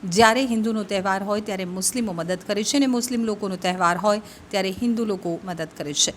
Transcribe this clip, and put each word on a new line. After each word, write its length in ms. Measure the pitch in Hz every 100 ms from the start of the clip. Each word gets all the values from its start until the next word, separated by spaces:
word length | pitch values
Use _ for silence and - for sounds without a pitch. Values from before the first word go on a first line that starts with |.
જ્યારે 400 | 190 175 226 233 269
હિન્દુનો 380 | 226 220 220
તહેવાર 380 | 196 202 190 190
હોય 180 | 196 208
ત્યારે 240 | 214 190 180 185
મુસ્લિમો 340 | 185 254 226
મદદ 280 | 170 170 185 -
કરે 160 | 202
છે 140 | 214 285
અને 100 | 269
મુસ્લિમ 380 | 240 240 247 226
લોકોનો 300 | 208 202 185
તહેવાર 400 | 185 185 175 175
હોય 240 | 208 208 214 - -
ત્યારે 220 | 202 190 190
હિન્દુ 240 | 240 226 220
લોકો 260 | 190 175 165 190
મદદ 260 | 170 160 -
કરે 160 | 147
છે 200 | 143 -